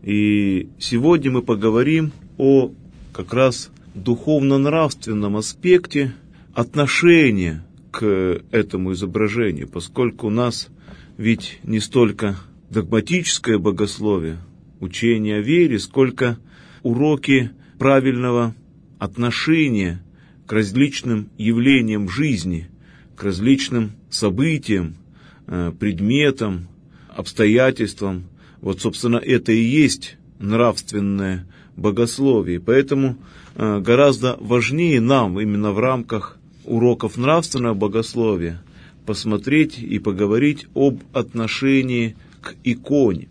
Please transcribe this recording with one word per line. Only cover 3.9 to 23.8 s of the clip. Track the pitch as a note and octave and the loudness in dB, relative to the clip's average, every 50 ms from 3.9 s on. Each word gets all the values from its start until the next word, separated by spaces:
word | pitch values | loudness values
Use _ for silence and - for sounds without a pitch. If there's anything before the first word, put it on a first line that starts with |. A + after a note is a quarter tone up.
| - | -18
духовно-нравственном | G#2 F#2 A#2 A#2+ A#2+ - - D#3 D3 C#3 C#3 C#3 C#3 C3+ C#3+ D3 E3 D#3+ D3 - - - - A2 G#2+ G#2 G2+ G2+ G#2+ | -8 -2 -2 -2 -2 0 0 0 2 2 2 2 2 2 2 2 2 0 0 -2 -8 -8 -6 -4 -4 -2 -2 -2 -4
аспекте | G#2+ - - - - F3 F3+ F3+ F3 - - D3 C#3 C3 A2+ - - - - - - - - | -4 -6 -10 -4 2 4 4 4 4 0 -2 -2 -2 -2 -4 -10 -20 -20 -20 -20 -20 -10 -4
отношения | - A#2+ - - D3 C#3+ C3+ - - - F3 E3+ E3 D#3 C3 G#2+ G2 F2+ E2+ D#2 D#2+ E2+ - - - - - | -4 -4 -2 0 0 0 0 0 2 6 6 6 8 6 4 2 2 -2 -2 -4 -6 -12 -16 -20 -20 -20 -16
к | - - A2+ G#2+ G2 F#2+ F#2 F#2 F2 - - - | -10 -4 0 0 2 2 2 0 -2 -2 -6 -2
этому | - A2+ G#2 - - F#2+ F#2 F#2 F#2+ | -2 -2 -2 -2 -4 -6 -4 -4 -4
изображению, | F2+ G2+ F#2 F2 G#2 G#2+ G#2 G2+ A#2+ A#2 G#2 E2 C#2 C2+ C2+ | -4 -6 -4 -2 -2 -2 0 0 -2 -2 -2 -2 -6 -10 -10
поскольку | - E2+ E2+ - - - B2+ A#2 G#2 - - A2 | -10 -12 -12 -10 -4 -2 -2 -2 -2 -4 -6 -4
у | |
нас | G#2 A#2 B2 A#2+ A#2 - - - - - - - - - - - - - | -2 0 -2 -2 -4 -6 -12 -14 -16 -20 -20 -20 -20 -20 -20 -20 -14 -4
ведь | G#2 A2+ A2+ G#2 - - - - - | 0 0 0 0 -2 -14 -16 -14 -8
не | A#2 A2 G#2+ | -4 -4 -4
столько | G#2 - - C3 A#2+ G#2+ - - A2 G#2 G2 F2+ - - - - _ - | -4 0 2 4 4 4 2 -2 -4 -4 -4 -6 -10 -18 -20 -20 _ -6
догматическое | - A2 F#2+ E2 G#2+ A2 G#2+ - E3+ F3+ E3 - - - - B2 A2+ G2+ | -4 -4 -2 0 0 0 0 0 -4 -4 -2 -4 -6 -4 -2 0 0 0
богословие, | E2 G#2+ G2 F2+ G#2+ G2+ - - G2+ G#2+ G2+ F#2 D#2+ D#2+ D#2+ E2 F2 - - - - - - - | 0 -2 -2 -2 -4 -4 -4 -6 -2 -2 -2 -2 -2 -6 -10 -10 -14 -20 -20 -20 -20 -20 -16 -12
учение | - F2+ F#2 - A2+ A#2 A#2 A2 G#2+ G#2 G#2 G#2 | -12 -10 -8 -2 0 2 2 2 0 -2 -2 -4
о | |
вере, | G#2 A#2 D#3+ F3 F3 D#3 B2 G2+ | 0 0 2 2 4 2 0 -2
сколько | - - - C3+ C3+ B2+ B2 - C3 A#2+ A#2 A#2 - - - - - - - - - | -4 0 4 4 4 4 2 -2 -2 -2 -2 -4 -10 -20 -20 -20 -20 -20 -20 -8 -4
уроки | B2+ A#2 B2 C#3+ D3+ D3+ C3+ - - C#3 C3 B2 A2 - - - _ _ - | -2 0 0 2 0 0 0 0 2 2 2 2 0 -8 -14 -20 _ _ -2
правильного | B2+ C3+ C#3 C3+ C3 C3+ B2+ A#2+ B2 B2 A#2+ A#2+ A#2+ A#2 A2+ - - - _ - _ _ - - | 2 4 4 4 4 2 0 0 0 0 2 2 0 0 -4 -8 -20 -20 _ -20 _ _ -12 -10
отношения | G2+ G2 G2 - A#2+ A#2+ A#2 - - D#3 D#3+ E3 D#3 C#3 A#2 G#2 F#2+ F2 E2+ F2+ F2 - - - - - - - - | -10 -8 -4 -2 -2 -2 -2 -2 0 2 2 2 2 2 2 0 0 -2 -4 -6 -10 -18 -20 -20 -20 -20 -20 -20 -12
к | - G#2+ | -2 0
различным | G#2+ A2 G2 F#2+ B2 C#3 C#3+ C#3 - - B2+ A#2 G#2+ G#2 - - - | 0 0 0 2 2 2 2 0 -6 -4 -2 -2 -2 -4 -8 -10 -4
явлениям | G#2+ A2 A#2 A#2 A#2+ C3+ C#3 C3 A#2 A2 G#2+ G#2 G#2 F#2 | 0 0 2 4 4 4 4 4 4 0 -2 -2 -4 -4
жизни, | F2 A#2+ D3+ D3+ B2+ F#2+ D#2+ F#2 F2 E2 E2 - - - - - - - - - - - | -2 -2 -2 -2 -2 -2 -2 -4 -4 -6 -8 -12 -20 -20 -20 -20 -20 -20 -20 -20 -16 -6
к | G2 | -6
различным | G2+ F#2 E2+ G#2 B2 C#3 C3+ - - C3 A#2+ | -4 -4 0 2 2 2 2 2 -4 -2 -2